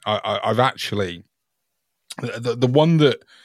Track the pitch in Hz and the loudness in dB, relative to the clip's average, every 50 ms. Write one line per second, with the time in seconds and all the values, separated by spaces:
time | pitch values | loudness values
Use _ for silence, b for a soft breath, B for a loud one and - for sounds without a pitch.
0 | _ 107 107 104 - 104 104 104 - 107 110 117 123 131 - - - - 107 101 | _ -4 -4 -4 -2 -4 -4 -2 -2 -2 0 2 2 0 0 -4 -10 -6 -4 -4
1 | 98 90 87 87 - _ _ _ _ _ _ _ _ _ _ _ _ _ _ _ | -4 -4 -6 -12 -16 _ _ _ _ _ _ _ _ _ _ _ _ _ _ _
2 | _ _ - - - 120 - 117 120 120 117 120 131 123 123 151 156 165 170 156 | _ _ -14 -10 -10 -10 -10 -8 -6 -6 -2 0 0 2 4 4 4 6 4 4
3 | 151 135 110 - _ b b b | 4 4 2 0 _ b b b